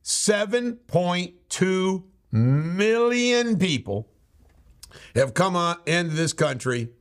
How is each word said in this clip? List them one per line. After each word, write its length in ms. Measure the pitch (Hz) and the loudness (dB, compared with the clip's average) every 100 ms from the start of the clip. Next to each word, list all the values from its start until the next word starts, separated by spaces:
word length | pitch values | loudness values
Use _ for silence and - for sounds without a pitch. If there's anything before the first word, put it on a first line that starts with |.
Seven 760 | - - - 208 208 240 240 240 | -4 -2 0 0 2 -2 -2 -8
point 580 | _ 170 180 175 175 - _ | _ -2 0 -2 -4 -10 _
two 540 | - 185 185 185 190 185 _ _ | -2 0 2 0 -4 -8 _ _
million 1300 | 110 120 139 160 180 214 226 240 240 240 240 233 208 | 0 2 2 0 0 0 2 2 2 2 2 2 0
people 500 | 180 139 - 98 110 _ _ _ _ _ _ _ - - - | 0 0 -2 -6 -6 _ _ _ _ _ _ _ -20 -20 -6
have 200 | - 135 | 0 0
come 220 | 110 185 180 | 2 2 2
on 220 | 170 170 | 0 -2
into 300 | - 170 170 | 0 0 0
this 180 | 156 160 | -2 -4
country 560 | - 151 131 127 120 117 - | 0 -2 0 -4 -4 -4 -10